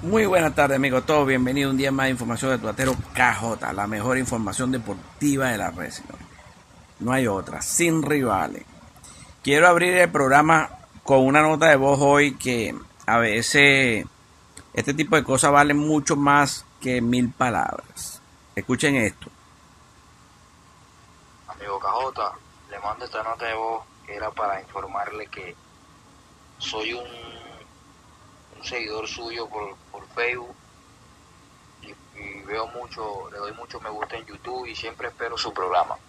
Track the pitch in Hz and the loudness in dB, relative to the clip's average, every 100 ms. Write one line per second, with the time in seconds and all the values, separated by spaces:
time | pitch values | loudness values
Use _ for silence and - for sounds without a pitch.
0 | 165 220 214 185 160 147 143 135 139 127 | 0 2 4 4 2 2 2 2 2 0
1 | 123 151 139 131 127 135 139 135 135 135 | 2 2 4 2 2 0 0 0 0 0
2 | 135 127 117 117 131 127 110 107 131 127 | 0 -2 -4 -4 -2 -2 -2 -2 -2 -2
3 | - - 123 107 113 113 - 87 101 107 | -6 2 2 2 -4 -4 -6 -6 -6 -4
4 | 113 127 127 123 104 92 127 127 110 95 | -2 -2 -2 -4 -4 -4 -2 -4 -6 -12
5 | - - 147 139 131 113 92 85 76 - | -12 -4 0 0 0 -2 -4 -6 -10 -12
6 | - - - - - - _ - - _ | -16 -20 -20 -20 -20 -20 _ -20 -20 _
7 | 110 131 123 98 90 - - - 170 160 | -2 0 0 -2 -6 -10 -4 0 2 2
8 | 147 147 127 95 76 50 - - - - | 2 0 2 0 -2 -6 -16 -20 -20 -20
9 | - - - - - 143 175 170 180 180 | -20 -20 -20 -10 0 6 6 6 4 4
10 | 175 165 135 135 156 160 156 - - - | 4 4 6 6 6 4 2 -8 -20 -18
11 | - 135 131 143 156 156 160 143 135 139 | 2 4 6 6 4 4 6 6 6 4
12 | 143 143 143 131 123 120 104 60 - _ | 6 6 4 0 -4 -2 -2 -6 -16 _
13 | - 117 117 107 120 147 143 135 131 110 | 0 2 2 0 2 6 6 6 4 0
14 | - _ _ _ _ - - - 113 143 | -4 _ _ _ _ -20 -12 -6 -4 -2
15 | 151 156 131 131 156 143 143 147 151 151 | 2 2 2 2 6 6 6 4 2 0
16 | 143 147 143 143 139 - - _ 127 123 | 0 0 4 4 4 -2 -14 _ -4 -2
17 | 117 123 123 - 127 101 60 - - - | 0 0 0 0 -2 0 -2 -6 -12 -16
18 | - - _ _ _ - 98 123 151 135 | -16 -16 _ _ _ -10 -4 0 0 0
19 | 107 - - - _ _ _ _ _ _ | 0 -4 -20 -20 _ _ _ _ _ _
20 | _ _ _ _ _ _ _ _ _ _ | _ _ _ _ _ _ _ _ _ _
21 | _ _ _ _ - - 101 98 98 110 | _ _ _ _ -20 -16 -10 -6 -4 -2
22 | 131 123 104 - - _ - 101 101 107 | -4 -4 -8 -8 -20 _ -18 -10 -8 -8
23 | - 110 110 117 117 110 113 113 113 _ | -10 -8 -8 -6 -6 -6 -4 -6 -10 _
24 | - 104 107 107 107 98 95 98 95 98 | -18 -10 -10 -6 -4 -4 -8 -12 -10 -8
25 | 101 107 104 - 90 85 _ _ _ - | -8 -10 -14 -16 -16 -18 _ _ _ -20
26 | _ - _ _ - _ - 110 110 120 | _ -20 _ _ -20 _ -10 -8 -6 -8
27 | 120 117 113 113 104 - - _ - _ | -12 -16 -18 -20 -20 -20 -20 _ -20 _
28 | _ _ - - _ - - 123 113 107 | _ _ -20 -20 _ -18 -12 -10 -8 -10
29 | 110 117 117 117 110 107 104 98 _ - | -10 -12 -12 -12 -10 -10 -12 -16 _ -20
30 | - - 120 123 120 - _ _ _ _ | -16 -6 -4 -4 -12 -20 _ _ _ _
31 | _ - _ _ _ _ _ _ 101 101 | _ -20 _ _ _ _ _ _ -20 -20
32 | - - 101 101 98 104 110 117 123 117 | -20 -18 -16 -16 -12 -8 -8 -12 -16 -12
33 | 110 98 92 104 104 110 117 - 110 107 | -12 -12 -14 -14 -14 -14 -18 -16 -14 -12
34 | 104 117 113 104 120 127 123 110 107 113 | -10 -12 -16 -18 -12 -10 -10 -12 -12 -10
35 | 120 - 117 113 117 107 92 87 82 - | -12 -8 -8 -6 -8 -6 -2 0 0 -4